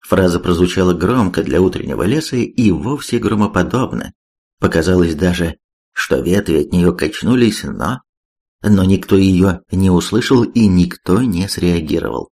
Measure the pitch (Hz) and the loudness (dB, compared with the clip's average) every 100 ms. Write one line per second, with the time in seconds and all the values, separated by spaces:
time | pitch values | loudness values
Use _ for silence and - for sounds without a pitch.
0 | - 95 92 87 90 85 90 - 90 87 | -2 0 2 0 -2 0 0 2 0 2
1 | 90 127 98 87 78 73 92 - - 55 | 0 0 0 -2 -2 2 2 0 -8 -4
2 | 85 143 151 127 113 - 110 82 87 143 | -2 -2 -2 -4 -4 0 2 2 -2 -6
3 | - 120 113 107 104 - 90 120 127 - | -4 -4 -2 0 -2 0 -2 -2 -4 -6
4 | - - _ _ _ _ - 82 80 92 | -10 -16 _ _ _ _ -2 0 2 2
5 | 87 76 87 87 85 82 _ _ _ - | 2 0 -2 0 -4 -6 _ _ _ -12
6 | - 65 85 95 - 78 76 90 87 87 | -4 -2 0 -2 0 -2 0 2 2 0
7 | - - - 127 117 - - 50 73 131 | -4 -4 -2 2 2 0 -10 -8 -6 -8
8 | _ _ _ _ _ _ 107 101 92 98 | _ _ _ _ _ _ 0 2 2 0
9 | - 98 95 92 95 90 _ 92 95 90 | 2 2 4 4 2 0 _ 0 2 2
10 | 82 110 - 131 120 - 107 92 87 - | 0 -2 2 2 2 2 4 4 2 -2
11 | - 95 127 87 98 - 87 87 78 85 | -2 0 0 -2 -4 -2 -2 -2 -2 -4
12 | 52 58 - | -4 -8 -10